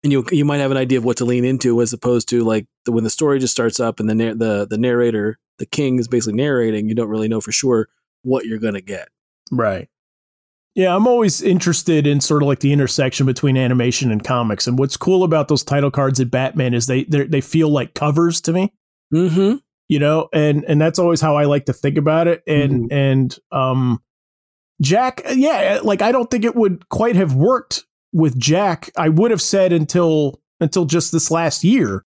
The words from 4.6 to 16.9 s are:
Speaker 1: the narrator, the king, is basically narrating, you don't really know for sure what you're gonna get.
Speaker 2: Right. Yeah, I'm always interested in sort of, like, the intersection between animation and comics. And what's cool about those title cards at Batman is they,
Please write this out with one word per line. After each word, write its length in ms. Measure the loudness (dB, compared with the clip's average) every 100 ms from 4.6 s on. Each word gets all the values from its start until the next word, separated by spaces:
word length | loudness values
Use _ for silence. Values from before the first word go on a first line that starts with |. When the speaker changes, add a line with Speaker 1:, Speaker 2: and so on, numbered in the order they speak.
| -4
Speaker 1:
the 80 | -2
narrator, 600 | 0 2 0 0 -4 -6 _ _
the 60 | -8
king, 320 | -4 -2 -2
is 100 | -2
basically 240 | -2 -2 -2
narrating, 520 | -2 0 -2 -2 -4
you 60 | -4
don't 140 | -4
really 180 | -4 -2
know 100 | -4
for 100 | -4
sure 340 | -4 0 0 -2 _ _ _
what 220 | -4 -4 -4
you're 140 | -6
gonna 220 | -4 -6
get. 260 | -8 -12 -12 _ _ _ _
Speaker 2:
Right. 380 | -2 -2 -4 -10 _ _ _ _ _ _ _ _ 0
Yeah, 200 | 2 2
I'm 120 | 2
always 340 | 4 2 0
interested 640 | 0 0 0 -2 0 2 2
in 140 | 0
sort 200 | 0 0
of, 40 | 0
like, 120 | 0
the 100 | 0
intersection 540 | 2 0 0 -2 0 0
between 320 | 0 0 2
animation 520 | 2 2 0 0 -2
and 120 | -2
comics. 440 | -2 -2 -2 -2 -2
And 120 | 0
what's 160 | -2 -2
cool 300 | 0 2 2
about 240 | 0 0
those 160 | -2 0
title 260 | 0 0
cards 300 | 0 0 0
at 100 | -2
Batman 420 | -2 -2 -2 0
is 140 | -2
they, 160 | 0